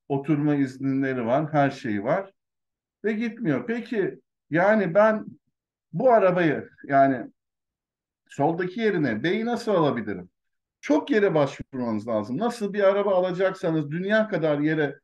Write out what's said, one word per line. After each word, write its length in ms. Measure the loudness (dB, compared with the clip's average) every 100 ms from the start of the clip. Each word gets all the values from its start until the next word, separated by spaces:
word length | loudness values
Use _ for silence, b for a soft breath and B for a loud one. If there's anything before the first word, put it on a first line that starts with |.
| -6
Oturma 480 | -4 0 0 2 0
izinleri 720 | -2 -4 -4 -2 -2 -2 0
var, 280 | 0 0
her 160 | 2 0
şeyi 340 | 0 -6 -4
var 280 | -2 -2 -4 _ _ _ _ _ _ _
ve 100 | -6
gitmiyor. 540 | -4 -4 -4 -2 -2 -2
Peki 520 | -6 -4 -2 -2 -6 _ _ _
yani 440 | 0 4 2 2
ben 320 | 4 4 2 -6 -18 _ _ _ _ _
bu 180 | 0 4
arabayı, 580 | 6 4 4 2 0 -6 -14
yani 480 | 0 4 4 2 -6 _ _ _ _ _ _ _ _ _ _
soldaki 520 | -2 0 0 -4 -2
yerine 440 | 0 2 0 0
B'yi 220 | -2 -2 -2
nasıl 260 | -4 0
alabilirim? 580 | 2 2 0 -4 -8 -10 _ _ _ _ _
Çok 300 | 0 0 2
yere 240 | 2 2 2
başvurmanız 720 | 0 -2 -10 -6 -4 -4 -2
lazım. 300 | -4 -2 -2
Nasıl 360 | -4 -2 -4
bir 100 | 2
araba 320 | 2 2 2 0
alacaksanız, 760 | 0 0 -2 -2 -2 -2 -2
dünya 360 | -6 -2 0 0
kadar 320 | -2 0 0
yere 400 | 0 0 -2 -4